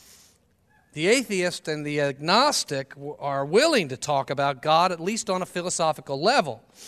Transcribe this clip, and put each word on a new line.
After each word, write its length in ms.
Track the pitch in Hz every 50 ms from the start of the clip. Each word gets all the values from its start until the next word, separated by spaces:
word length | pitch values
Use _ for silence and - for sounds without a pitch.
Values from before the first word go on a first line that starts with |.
| - - - - _ _ _ _ _ _ _ _ _ _ _ _ _ _ _
The 140 | 151 156 190
atheist 600 | 233 277 247 - 208 185 180 180 165 - - -
and 180 | 156 151 147
the 140 | 147 147 147
agnostic 920 | 143 143 131 131 147 165 190 180 190 196 185 - - - 151 135 139 - -
w-, 220 | 139 139 147 147 -
are 260 | 139 143 139 139 139
willing 440 | 147 160 220 294 330 311 240 170 131
to 80 | 131 -
talk 320 | - - 147 135 131 -
about 320 | 143 135 139 143 139 127
God, 320 | - 151 156 165 175 185 180
at 80 | 165
least 280 | 165 180 233 208 - -
on 120 | 185 185
a 40 | 180
philosophical 760 | - - 180 170 180 - - 165 160 151 - - - 139 135
level. 420 | 156 214 269 277 185 143 113 110 - _ _ - -